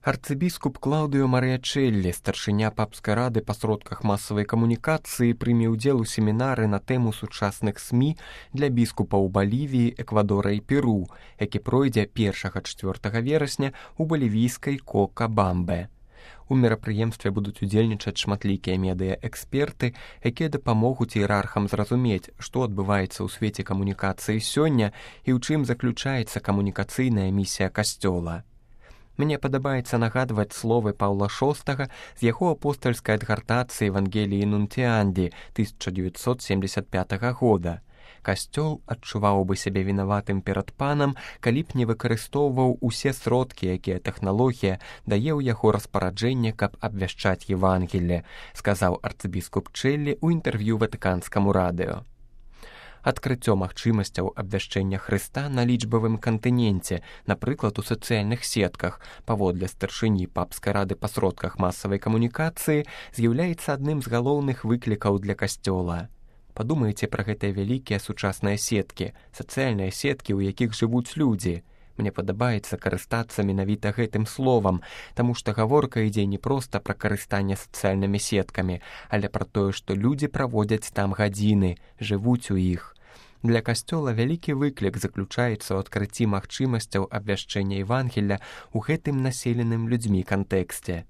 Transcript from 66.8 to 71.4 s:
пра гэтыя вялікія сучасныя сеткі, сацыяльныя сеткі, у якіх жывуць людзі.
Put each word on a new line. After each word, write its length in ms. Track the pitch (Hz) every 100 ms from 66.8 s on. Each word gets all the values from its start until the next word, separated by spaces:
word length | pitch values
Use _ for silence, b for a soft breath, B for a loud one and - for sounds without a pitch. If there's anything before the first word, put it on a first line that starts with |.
| 110 104 -
пра 220 | - 101
гэтыя 240 | 107 101
вялікія 480 | 98 98 131 131 101
сучасныя 560 | - 107 101 - 101 104
сеткі, 560 | - 110 95 - 92 b b -
сацыяльныя 560 | - - 135 107 95
сеткі, 400 | - 139 135 -
у 80 | 98
якіх 320 | 98 101 120
жывуць 400 | 110 113 123 120
людзі. 480 | - 147 104